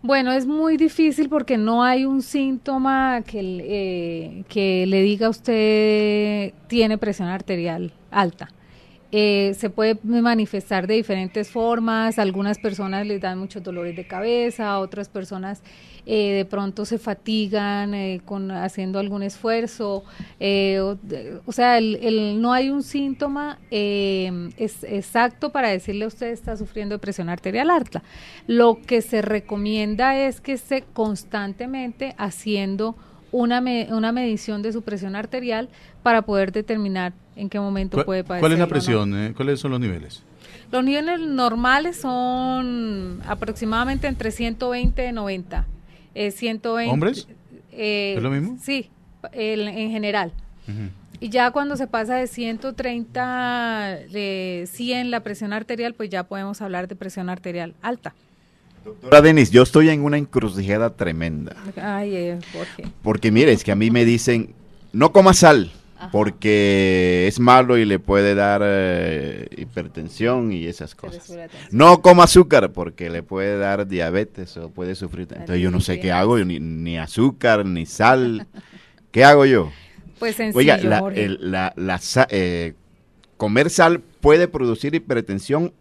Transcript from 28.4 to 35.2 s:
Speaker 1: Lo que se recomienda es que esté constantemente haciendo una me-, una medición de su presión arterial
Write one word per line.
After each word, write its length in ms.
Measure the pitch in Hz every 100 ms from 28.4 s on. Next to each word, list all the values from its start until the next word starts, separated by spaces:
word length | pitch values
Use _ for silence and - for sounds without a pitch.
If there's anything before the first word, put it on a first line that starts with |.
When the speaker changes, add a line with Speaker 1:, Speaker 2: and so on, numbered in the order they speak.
| -
Speaker 1:
Lo 340 | 233 233 226
que 220 | - 240
se 200 | 220 220
recomienda 960 | 214 214 208 208 208 214 208 208 262 269
es 240 | 269 254
que 120 | -
esté 320 | 262 - 269 262
constantemente 1200 | - 214 196 - 214 196 196 240 269 247 226 269 -
haciendo 800 | 208 - 214 208 196 196 220 226 - - -
una 280 | 247 240 240
me-, 280 | 254 240 226
una 220 | 220 220
medición 500 | 240 247 214 - 208
de 100 | 214
su 100 | 226
presión 340 | 214 208 190
arterial 520 | 196